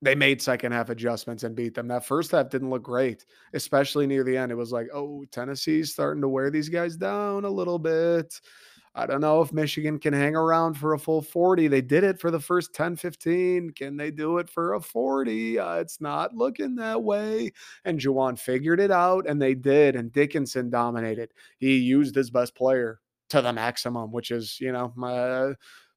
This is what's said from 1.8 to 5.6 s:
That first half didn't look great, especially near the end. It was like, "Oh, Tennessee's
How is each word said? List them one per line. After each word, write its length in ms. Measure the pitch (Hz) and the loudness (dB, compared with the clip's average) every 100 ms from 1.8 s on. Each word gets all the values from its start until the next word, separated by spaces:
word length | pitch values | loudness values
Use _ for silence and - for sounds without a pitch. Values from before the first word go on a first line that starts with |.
| 120 | -4
That 200 | 123 - | -4 -2
first 260 | 143 165 | -2 2
half 160 | 170 127 | 2 2
didn't 220 | 135 131 | -2 -2
look 120 | 131 | -4
great, 420 | 107 123 131 107 _ _ _ | -2 0 0 -2 _ _ _
especially 540 | - - 143 139 147 143 | -8 0 2 2 0 2
near 180 | 139 | 2
the 120 | 131 127 | 2 0
end. 140 | 127 | -2
It 60 | 117 | -4
was 160 | 117 | -4
like, 160 | 120 117 | -4 -6
"Oh, 320 | 143 143 143 139 | -8 -10 -12 -12
Tennessee's 640 | - 127 135 | -10 -8 -6